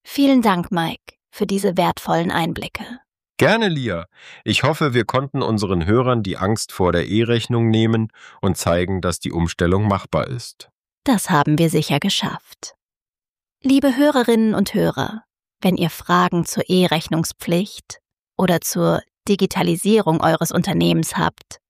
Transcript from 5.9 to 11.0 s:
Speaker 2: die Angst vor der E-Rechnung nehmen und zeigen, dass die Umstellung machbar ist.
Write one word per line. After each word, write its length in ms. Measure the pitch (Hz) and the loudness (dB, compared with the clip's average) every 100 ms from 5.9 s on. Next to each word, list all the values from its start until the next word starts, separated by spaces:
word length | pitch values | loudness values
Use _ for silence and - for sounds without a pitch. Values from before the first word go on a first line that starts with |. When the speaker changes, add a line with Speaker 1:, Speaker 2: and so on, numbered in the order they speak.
| 113 127 123 | 2 2 0
Speaker 2:
die 120 | 98 85 | -2 -2
Angst 340 | 95 110 - | -2 -2 -4
vor 200 | - 92 | -2 0
der 160 | 87 65 | 0 0
E-Rechnung 640 | 101 117 117 107 120 113 | 0 2 0 0 0 2
nehmen 400 | 110 110 113 110 _ - - | 2 2 2 -2 _ -20 -6
und 160 | 104 87 | -2 -2
zeigen, 420 | - 87 90 95 | 0 0 0 -2
dass 200 | 90 85 | -2 -4
die 120 | - | -6
Umstellung 560 | 85 85 - 87 92 107 | -4 -4 0 0 2 2
machbar 400 | 95 - 85 64 | 0 -2 -4 -4
ist. 420 | 127 - - - _ _ _ | -8 -12 -20 -20 _ _ _